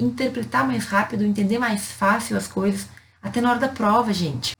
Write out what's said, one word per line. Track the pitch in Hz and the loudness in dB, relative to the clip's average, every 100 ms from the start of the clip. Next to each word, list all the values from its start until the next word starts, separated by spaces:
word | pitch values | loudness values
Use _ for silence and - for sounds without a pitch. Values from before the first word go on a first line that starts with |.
interpretar | 240 240 262 240 214 254 269 | -2 0 -2 -4 -2 0 0
mais | 233 - | -2 0
rápido, | 196 214 208 | 0 0 0
entender | 208 202 196 233 | 0 2 2 2
mais | 240 208 - | 0 -2 -4
fácil | - 196 226 - 202 | 0 2 2 0 -4
as | - | -2
coisas, | - 196 196 - - _ _ | -2 0 0 -6 -16 _ _
até | 202 240 | -6 0
na | 240 | 2
hora | 240 | 2
da | 269 | 0
prova, | 269 208 226 220 | 0 2 4 2
gente. | 180 165 123 - | 0 -2 -2 -6